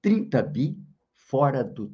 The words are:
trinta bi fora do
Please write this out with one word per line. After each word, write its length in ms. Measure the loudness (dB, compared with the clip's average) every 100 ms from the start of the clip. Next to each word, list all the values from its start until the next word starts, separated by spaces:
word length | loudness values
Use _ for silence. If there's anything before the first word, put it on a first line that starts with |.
trinta 420 | 4 2 2 0
bi 340 | 0 -2 -2 -4 -14 _ _
fora 500 | _ _ 2 2 2
do 240 | -4 -6 -12